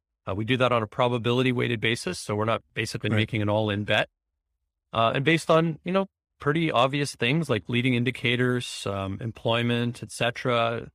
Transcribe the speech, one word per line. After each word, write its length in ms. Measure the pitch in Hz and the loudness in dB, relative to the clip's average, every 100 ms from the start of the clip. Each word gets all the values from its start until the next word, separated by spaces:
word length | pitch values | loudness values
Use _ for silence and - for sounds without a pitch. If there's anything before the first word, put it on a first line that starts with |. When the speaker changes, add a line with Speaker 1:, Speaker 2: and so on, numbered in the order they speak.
| _ _ - | _ _ -8
Speaker 1:
Uh, 80 | 95 | -4
we 100 | 110 | 0
do 120 | 127 | 2
that 140 | 123 | 4
on 100 | 117 | 2
a 60 | 107 | 0
probability 640 | - 123 123 113 123 127 | 0 0 2 0 2 2
weighted 280 | 123 123 117 | 0 -2 0
basis. 400 | 113 117 - 90 | 0 -2 -4 -8
So 160 | - 104 | -4 -2
we're 100 | 110 | 0
not 180 | 107 - | -2 -4
basically 360 | - 113 113 110 | -6 -6 -4 -2
Speaker 2:
Right. 80 | 107 | 0
Speaker 1:
making 240 | 110 110 | 0 0
an 80 | 104 | 0
all 200 | 107 107 | 0 0
in 140 | 101 | -2
bet. 260 | 104 107 - _ _ _ _ _ _ _ _ | 0 0 0 _ _ _ _ _ _ _ _
Uh, 180 | - 113 139 | 0 2 2
and 100 | 135 | 2
based 240 | 165 - | 2 4
on, 300 | 160 165 151 | 4 4 -2
you 80 | 175 | -4
know, 160 | 190 190 _ _ _ | -2 -2 _ _ _
pretty 320 | 143 156 165 | -2 0 2
obvious 440 | 117 135 143 143 - | 2 2 2 -4 -2
things 340 | 120 156 156 | 0 0 0
like 180 | 110 - | -2 -2
leading 240 | 120 127 | 0 2
indicators, 920 | 120 120 120 120 120 123 123 - - - | 2 0 -2 0 2 2 0 -4 -8 -6
um, 300 | 98 98 98 | -4 -4 -6
employment, 800 | 120 - 120 117 120 120 120 120 | -8 -6 0 0 2 0 -2 -6
et 80 | 110 | -10
cetera, 800 | - 120 - 131 120 117 117 - | -2 -2 -2 0 0 0 -2 -8